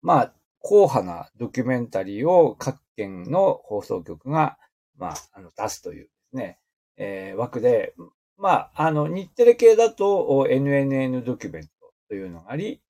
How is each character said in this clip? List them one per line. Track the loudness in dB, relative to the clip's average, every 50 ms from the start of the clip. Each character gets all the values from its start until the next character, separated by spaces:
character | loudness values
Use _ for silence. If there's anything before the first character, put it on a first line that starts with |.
ま | 2 4 4 4
あ、 | 2 0 _ _ _ _ _ _
硬 | -4 4 6 6 6 6
派 | 4 0 -2
な | -2 -10 -12 -14 _ _
ド | _ -12 -8
キ | -6 -6
ュ | -2
メ | -2 -2 -4
ン | -4 -4
タ | -6 -6
リ | -6 -6 -6 -4
ー | 0 2
を | 4 6 4 4 2
各 | _ -8 -8 -8 _ _ _ _
県 | -10 -10 -10 -10 -14 -10 -4
の | 0 0 2 0 0 -4
放 | _ -10 -10 -8
送 | -6 -6 -8 -8
局 | -8 -12 -18 -14 _ -4
が、 | -2 -2 -2 -2 -4 _ _ _ _ _ _ _ _
ま | _ -12 -12
あ、 | -12 -12 -16 _ _
あ | -20
の、 | -20 -20 _
出 | -10 -8 -8
す | -8 -10 _
と | -16
い | -16 -16
う | -20
で | _ _ _ _ _
す | -12
ね、 | -12 -12 -12 -14 _ _ _ _ _ _ _ _
え | _ -10 -10 -10 -10 -12 -12
ー、 | -8
枠 | -8 -8 -6 -6 0
で、 | 2 2 2 2 0 -4 -10 -18 -20 -20 _ _ _ _ _
ま | _ 0 0 0 0 -2 -6 _
あ、 | -2 -2
あ | 0
の、 | 0 -2 -2
日 | -4 -6 -8 -10 -12 _
テ | 4 6
レ | 6 6
系 | 8 8 6 8
だ | 8 4 2
と、 | 2 0 0 2 2 2 2 2 2 2 2 2
エ | 2 0
ヌ | 0 2 0
エ | 0 0
ヌ | 0 -2
エ | -2 -2 -2
ヌ | -4 -6
ド | -6 -6 -8
キ | -8 -8
ュ | -12
メ | -12 -14
ン |
ト | -16 -18 _ _ _ -20 _ _ _ _
と | -12
い | -12 -10
う | -12
の | -14 -16
が | -16 -12
あ | -10
り | -8 -8 -8 -10 _ _ _